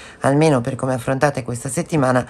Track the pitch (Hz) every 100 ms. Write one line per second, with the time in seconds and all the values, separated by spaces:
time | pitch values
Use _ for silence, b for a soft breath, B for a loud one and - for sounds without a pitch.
0 | B B 127 143 160 131 123 123 131 127
1 | 131 135 147 135 123 120 - 175 - 156
2 | 131 127